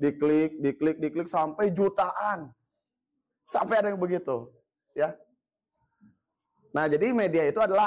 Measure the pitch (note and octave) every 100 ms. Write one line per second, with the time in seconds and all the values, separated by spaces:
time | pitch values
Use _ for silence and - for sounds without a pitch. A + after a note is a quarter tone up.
0 | C#3+ C#3+ D3 D3+ D#3 D#3 C#3 - D3+ D#3
1 | D3+ D#3+ E3+ F3 D#3 F3+ G#3 F3 G3 G3
2 | F#3 F#3+ G#3 F#3 C#3 _ _ _ _ _
3 | _ _ _ _ - - G3+ A3 G#3 G3
4 | F3+ F3+ F3+ A#2+ A#2+ _ _ _ _ C#3+
5 | D#3 - _ _ _ _ _ _ _ _
6 | _ _ _ _ _ _ _ C#3+ D#3 D#3+
7 | A3 A#3+ F#3+ E3 D3 A3 G#3+ F#3+